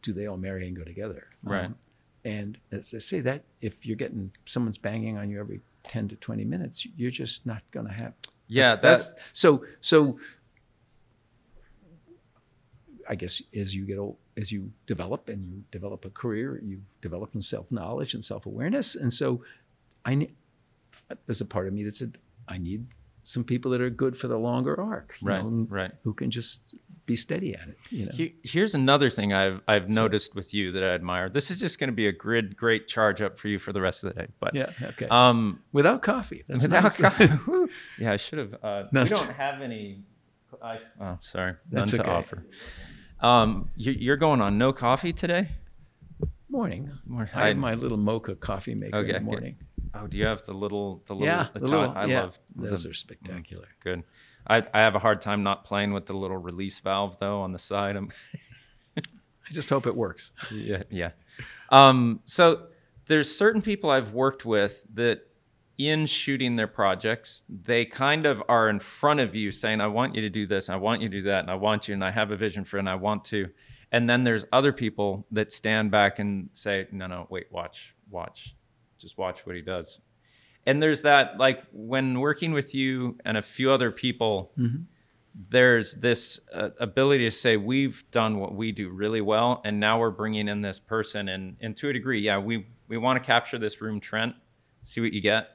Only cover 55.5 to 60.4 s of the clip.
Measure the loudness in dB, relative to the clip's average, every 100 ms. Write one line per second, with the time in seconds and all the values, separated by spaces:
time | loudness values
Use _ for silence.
55.5 | -2 -2 -2 0 -2 -4 -6 -6 -6 -8
56.5 | -8 -8 -6 -2 -2 -2 -4 -4 -2 -4
57.5 | -8 -6 -2 -2 -4 -8 -14 -18 -18 _
58.5 | -20 _ _ _ -12 -12 -20 _ _ -14
59.5 | -10 0 0 0 -2 -4 -6 -16 -14